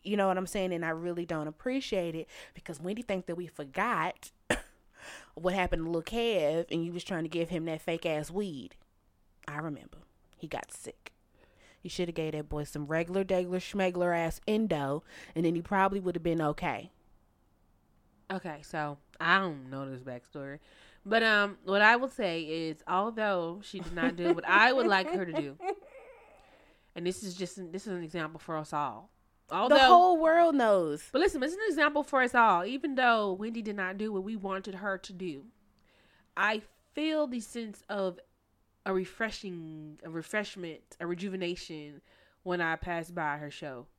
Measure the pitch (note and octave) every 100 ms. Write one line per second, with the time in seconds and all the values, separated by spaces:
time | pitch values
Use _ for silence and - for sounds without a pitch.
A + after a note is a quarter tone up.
0 | F#3+ G#3 G3 F#3 F#3 G#3 F#3 E3+ E3 D#3+
1 | F3 F3 E3+ D#3+ D3+ D3+ B3+ C4 - G3
2 | E3+ D#3+ D#3 - - - - D3 F3 G#3+
3 | B3 F#3+ F3+ E3+ F3 - C#3+ D#3 A3 G3
4 | E3 - - _ _ - - _ _ _
5 | - - - - F3 F#3+ F3+ E3 E3 E3+
6 | D#3+ A#3 A#3 G3+ D3+ D#3+ F3 E3 E3+ F3
7 | - F3+ D#3+ E3+ E3+ F3 E3 D#3 - E3
8 | E3+ D3+ D3+ F3 G#3 C#3+ - - _ _
9 | _ _ _ _ - D3 D#3+ C#3 A#1 -
10 | - _ _ _ D#3 - - - - -
11 | - _ _ _ _ _ - _ F3+ -
12 | F3 E3+ D#3 D3+ D3+ D3+ D3 D3 D3 D#3+
13 | E3+ F#3 F#3+ F#3 F3+ F#3 - G3+ F#3+ F3+
14 | F3 E3+ E3 - - G#3+ A3 D#3 C#3 D3
15 | - - - - E3+ E3+ E3+ G3+ F#3+ G3
16 | F#3 E3+ E3 E3 D3+ D3 F3 A#2 F3 _
17 | _ _ _ _ _ _ _ _ _ _
18 | _ _ _ F#3+ F3+ D3+ D3+ D#3+ D3 C#3+
19 | _ - D#3+ F#3 F#3+ D3 C3 C3+ C3+ C3
20 | B2+ B2 _ D3+ C#3 C#3+ _ - - -
21 | G3+ A3 A3+ G#3 G3+ G3 F3+ G3 G#3 A#3+
22 | C4 - G3+ E3 D#3 D#3+ D#3+ D#3 - F3+
23 | G#3+ A3 G#3+ F#3 E3 F3+ G3+ F#3+ E3 E3+
24 | E3 E3+ E3+ E3 - F#3+ A#3 C4 A3+ G3
25 | F#3+ F4+ F3+ D#4 C#4+ - F#4 - - -
26 | - - - - - - - _ _ -
27 | F3 F#3 G3 F3+ F3+ - F3 F3+ A3 F3+
28 | E3 E3+ D#3 D#3+ - D#3+ D3+ D3+ C#3+ A2
29 | G3 _ _ _ _ F3 A#3 C#4 C4 F4
30 | F4+ E4+ D#4+ E4 E4+ C#4+ A3+ G3+ D#3+ D3
31 | - C4 F#4 E4 C4 F#4 A4 D4+ D4+ D4
32 | C#4+ C4+ B3 B3 A3+ F3 F#3+ C4+ D4+ C4
33 | B3 A3+ G#3 F#3 A3 A#3 G#3+ G#3 F#3 G3
34 | A3 G3+ F#3+ A3 F#3+ F#3+ G3 F#3+ G3+ F#3+
35 | - F#3 F#3 C#3 C3+ _ _ _ _ _
36 | _ _ _ - G3+ A3 - _ _ -
37 | D#4 D#4 D4 A#3+ G#3 A#3+ A3+ G3+ - G#3
38 | F#3+ F3+ - _ _ _ _ _ - F#3+
39 | F#3 - A3 - G3+ F3 D#3+ D#3 D3+ D3+
40 | E3 E3 D#3+ G#3+ G#3 G3 E3+ D#3 _ -
41 | E3+ F3 G3 F#3 F3 F3 - D#3+ D3 D3
42 | _ _ _ _ F#3 F3+ E3 D#3+ - E3+
43 | E3 F3 D#3 D3 D3 - D3+ B2+ B2+